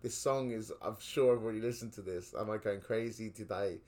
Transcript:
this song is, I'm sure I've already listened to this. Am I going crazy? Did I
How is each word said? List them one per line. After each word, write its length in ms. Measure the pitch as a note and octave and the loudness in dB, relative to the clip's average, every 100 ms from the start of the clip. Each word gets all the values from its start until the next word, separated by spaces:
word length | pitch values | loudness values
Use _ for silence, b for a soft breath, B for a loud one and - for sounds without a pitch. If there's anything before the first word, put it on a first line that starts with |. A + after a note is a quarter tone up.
this 140 | A#2+ - | -6 -2
song 360 | D3 C3+ B2+ | 2 2 0
is, 200 | A2+ G#2+ - | -2 -6 -6
I'm 160 | F2 F2+ | -6 -6
sure 360 | - - B2+ B2 | -2 6 8 6
I've 80 | |
already 180 | A2+ A2 | 4 0
listened 320 | A#2 A#2+ A#2 | 0 -2 -6
to 80 | - | -8
this. 320 | F#2 F2+ F2+ | -4 -4 -4
Am 160 | - G#2+ | -4 -2
I 80 | G#2+ | 0
going 240 | G#2 G2 | 0 -2
crazy? 480 | G2 A2+ A#2 G#2 A2 | 0 0 0 -4 -8
Did 220 | F#2+ G#2+ | -8 -4
I 280 | G2 G2+ E2 | 0 0 -2